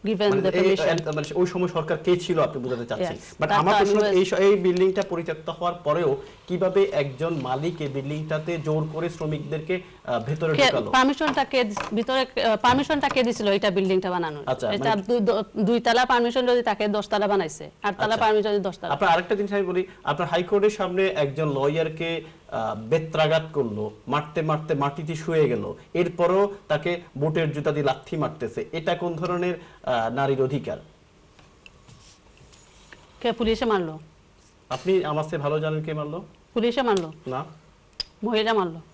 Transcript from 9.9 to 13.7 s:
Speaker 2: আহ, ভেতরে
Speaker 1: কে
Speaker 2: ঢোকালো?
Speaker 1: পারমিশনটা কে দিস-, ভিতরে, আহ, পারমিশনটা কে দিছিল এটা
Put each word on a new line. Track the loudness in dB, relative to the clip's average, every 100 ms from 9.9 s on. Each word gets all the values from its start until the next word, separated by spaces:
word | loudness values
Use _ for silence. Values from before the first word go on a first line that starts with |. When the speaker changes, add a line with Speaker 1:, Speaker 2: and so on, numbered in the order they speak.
| -16
Speaker 2:
আহ, | -4 -4
ভেতরে | -2 -2 0 2
Speaker 1:
কে |
Speaker 2:
ঢোকালো? | 2 2 2
Speaker 1:
পারমিশনটা | 4 4 2 0 0
কে | 0 0
দিস-, | 0 -4 -4
ভিতরে, | -4 0 0 0 0
আহ, | 0 2
পারমিশনটা | 4 2 2 0 2
কে | 2
দিছিল | 0 0 2
এটা | 2 2